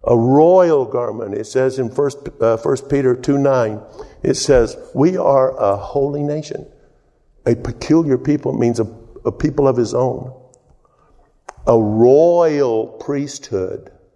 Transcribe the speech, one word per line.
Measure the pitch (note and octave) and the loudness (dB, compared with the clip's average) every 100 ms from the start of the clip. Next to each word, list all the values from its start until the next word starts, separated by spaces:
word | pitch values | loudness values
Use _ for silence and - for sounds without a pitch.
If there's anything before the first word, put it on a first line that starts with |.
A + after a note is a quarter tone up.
a | - A#2+ | 2 2
royal | A#2 C#3+ D#3+ F#3 F3 D3 A#2+ | 4 4 6 6 4 2 0
garment. | B2 A#2 A2 G#2 G#2 | -4 -6 -8 -8 -8
It | A2 | -4
says | C3 C3 C3 | -2 -2 -2
in | A#2 | -6
First, | A#2+ C#3+ C3+ - - | -2 -4 -4 -16 -2
uh, | A2+ A2+ | 0 0
First | - C3+ - | -2 -4 -2
Peter | C#3 C3 B2 | 0 0 0
two | B2+ C#3 | 0 0
nine, | C#3 C3 A2+ G#2 - - - - | 2 2 0 -4 -14 -20 -20 -6
it | - - | -2 -2
says, | - C3 A2 - - | 2 2 2 -4 -10
"We | B2 D#3 F#3 | 0 0 2
are | - C#3 C3 - | 2 2 2 0
a | G#2 G2 | -2 -2
holy | G2 C#3+ C#3 D3 | -4 -4 -4 -4
nation, | D3 D3+ D3+ - - _ _ _ _ _ _ _ - | -6 -6 -8 -14 -14 _ _ _ _ _ _ _ -2
a | A#2 | -2
peculiar | - - - D#3 D#3+ B2+ | -4 -10 2 2 2 -2
people," | - D3 C3+ | 0 -2 -2
means | C3+ A#2+ A2+ | 0 0 0
a, | G#2+ - - - - | -4 -8 -20 -8 -8
a | |
people | - D3 C3+ C#3 | -2 -4 2 2
of | A#2+ | 2
his | A2 | -2
own. | B2 B2+ - B2+ - _ _ _ _ _ _ _ _ _ _ - - - | -2 -2 -4 -12 -18 _ _ _ _ _ _ _ _ _ _ -20 -8 0
A | A#2 | 2
royal | G#2+ G#2+ A#2+ C#3+ E3+ F3 E3 D3 C3 A2 A2+ | 2 4 6 6 4 4 2 2 0 0 -4
priesthood. | - - C#3+ C#3+ - - G2 F#2 - - _ _ | -10 -8 -6 -6 -12 -8 -6 -6 -10 -16 _ _